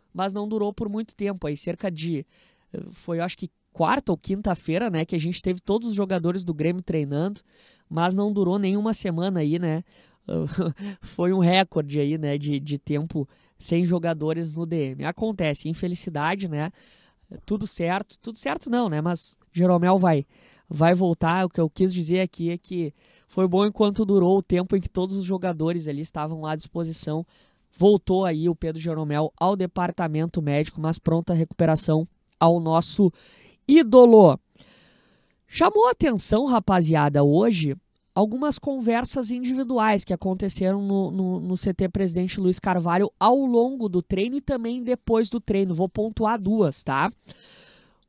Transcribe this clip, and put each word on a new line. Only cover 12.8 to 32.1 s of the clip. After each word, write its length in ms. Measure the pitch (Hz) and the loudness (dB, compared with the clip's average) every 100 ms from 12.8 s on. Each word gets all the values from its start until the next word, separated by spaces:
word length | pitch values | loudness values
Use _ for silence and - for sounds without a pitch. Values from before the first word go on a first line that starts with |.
| - 147 160 160 135 _ _ _ | -4 -4 -4 -6 -8 _ _ _
sem 280 | - 170 175 | -4 0 2
jogadores 680 | 175 170 160 151 160 165 | 0 -2 -4 -4 -4 -6
no 120 | 156 170 | -6 -6
D 260 | 165 135 | -4 -4
M. 140 | 135 143 | -6 -8
Acontece, 640 | - 220 202 160 143 151 | -4 -4 -2 -2 -2 -6
infelicidade, 800 | 165 180 175 - 151 156 196 190 | -6 -6 -6 -8 -4 -4 -4 -4
né? 200 | 147 156 - _ _ _ _ - - - | -4 -6 -8 _ _ _ _ -20 -14 -6
Tudo 200 | 208 208 | -6 -6
certo, 540 | - 170 190 - - | -6 -4 -4 -6 -16
tudo 180 | - 220 | -16 -10
certo 320 | 277 311 285 | -8 -6 -4
não, 200 | 240 226 | -2 0
né? 100 | 151 | -2
Mas 380 | 165 170 - - _ | -2 -4 -8 -20 _
Jeromel 440 | 170 180 175 180 190 | 0 4 4 4 4
vai, 280 | 180 151 139 _ _ _ - | 4 2 0 _ _ _ -10
vai 260 | 151 165 | 2 4
voltar. 520 | 180 185 165 165 180 185 | 4 2 0 0 0 0
O 40 | |
que 120 | - | 0
eu 80 | 160 | -2
quis 240 | - 185 | 0 0
dizer 260 | 180 160 185 | 0 -2 0
aqui 300 | 185 - 170 | -2 -4 -6
é 80 | 170 | -6
que 360 | - 180 156 - _ _ _ | -8 -6 -6 -8 _ _ _
foi 220 | - 185 | 0 2
bom 180 | 185 208 | 2 2
enquanto 380 | - 208 202 | 2 0 2
durou 340 | 202 196 175 196 | 2 4 4 2
o 60 | |
tempo 320 | - 180 180 196 | 2 -2 0 -2
em 60 | |
que 80 | 175 | -2
todos 260 | - 190 196 | -4 -4 -4
os 80 | |
jogadores 640 | 185 190 180 165 160 175 156 | -4 -4 -4 -4 -2 -2 -6
ali 140 | 143 | -8
estavam 440 | 160 160 151 160 156 | -8 -8 -8 -8 -6
à 120 | 156 | -8
disposição. 680 | - 170 165 165 - 156 170 _ _ _ _ | -8 -8 -6 -6 -6 -6 -6 _ _ _ _
Voltou 540 | - 190 208 - 185 190 | 2 4 4 2 0 0
aí 240 | 156 165 | -2 -2
o 60 | 165 | -2
Pedro 260 | 165 160 | -4 -6
Jeromel 500 | 165 156 151 147 156 - | -6 -4 -2 -2 -2 0
ao 180 | 180 202 | 0 0
departamento 840 | 180 - 175 165 165 151 165 175 | -2 -2 -4 -2 -2 -2 -2 -2
médico, 400 | 147 143 160 - | 0 0 -2 -4
mas 180 | 156 165 | -4 -2
pronta 340 | - 165 165 | 0 0 0
recuperação 720 | 170 165 - 165 156 - 156 165 | 0 0 0 2 2 2 0 -2